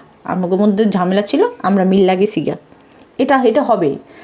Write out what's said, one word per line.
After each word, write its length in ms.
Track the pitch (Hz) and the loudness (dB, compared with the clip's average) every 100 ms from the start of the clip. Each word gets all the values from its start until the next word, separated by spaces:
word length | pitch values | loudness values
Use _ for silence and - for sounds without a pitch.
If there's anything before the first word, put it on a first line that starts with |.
| - _ | -16 _
আমাদের 340 | - 180 175 185 | -8 -6 -2 0
মধ্যে 260 | 208 202 | 2 2
ঝামেলা 380 | 220 190 180 190 | 0 0 0 -2
ছিল, 240 | 208 285 480 - | -2 0 -2 -2
আমরা 220 | 185 196 | -2 0
মিল 220 | 185 190 185 | 2 2 2
লাগেছি 340 | 185 208 - | 2 0 -2
গা।" 160 | 143 165 - - - - - - | -6 -8 -12 -20 -20 -20 -14 -4
এটা, 240 | 269 269 | 0 2
এটা 200 | 254 233 | 2 0
হবেই। 340 | 269 214 156 - - - | 0 0 0 -4 -10 -20